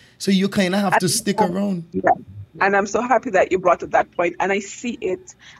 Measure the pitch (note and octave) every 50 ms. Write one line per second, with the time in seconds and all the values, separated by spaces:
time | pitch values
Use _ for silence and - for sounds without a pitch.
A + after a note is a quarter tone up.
0 | - _ _ - - G3 G3 F#3 G3 G3 - G#3 F#3+ F3+ F#3 G#3 G3+ F#3 G#3+ G#3+
1 | F#3 E3 - - - G#3 G3 A3 G#3+ F3 F3 G3 G3+ G3+ F#3 E3+ E3 - - F#3
2 | - - - - - - - - - - - D#3+ F#3 G3 G3+ G3 G3+ G3+ - A3+
3 | A#3+ B3 B3 A3+ - A#3 F#3 F3+ D3 - F3 F#3+ F3+ F3+ F3 - F3 D3+ D#3 D#3
4 | D3+ - _ - F3 F3 F3 - F3+ F#3+ G3 G#3 G3+ - - - - A#3+ G#3+ -
5 | - F#3 F3+ - - - - _ - - -